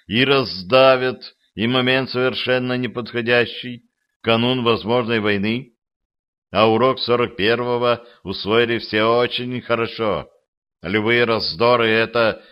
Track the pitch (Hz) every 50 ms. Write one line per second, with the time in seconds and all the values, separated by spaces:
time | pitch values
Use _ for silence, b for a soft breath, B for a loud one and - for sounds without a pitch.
0 | b b 101 120 135 135 139 135 123 90 87 95 90 90 127 131 135 131 131 127
1 | 131 127 120 - - - - _ _ _ - 92 110 120 127 127 123 127 131 135
2 | 127 - - 123 127 127 107 - - 127 127 127 123 127 123 123 127 110 98 123
3 | 113 - - 120 113 117 123 120 113 - - - - 123 120 120 _ _ _ _
4 | _ _ _ _ - 113 113 113 120 123 131 127 117 117 113 87 85 107 120 123
5 | 113 110 117 110 104 107 101 101 98 110 113 123 139 - _ _ _ _ _ _
6 | _ _ _ _ _ _ _ _ _ _ 87 101 110 113 113 110 127 131 123 -
7 | - 120 120 120 120 - - - 101 110 120 120 120 123 120 120 123 120 117 -
8 | B B B B B 90 95 - - 98 110 120 120 113 117 104 - - 107 110
9 | 110 113 117 120 123 117 - 120 123 123 127 120 - - 120 113 113 104 - -
10 | 113 104 90 73 - - _ _ _ _ _ _ _ _ _ _ - 87 101 110
11 | 104 113 120 120 120 113 113 104 - - 80 82 117 120 123 117 113 110 110 113
12 | 113 110 - 120 113 107 - B B B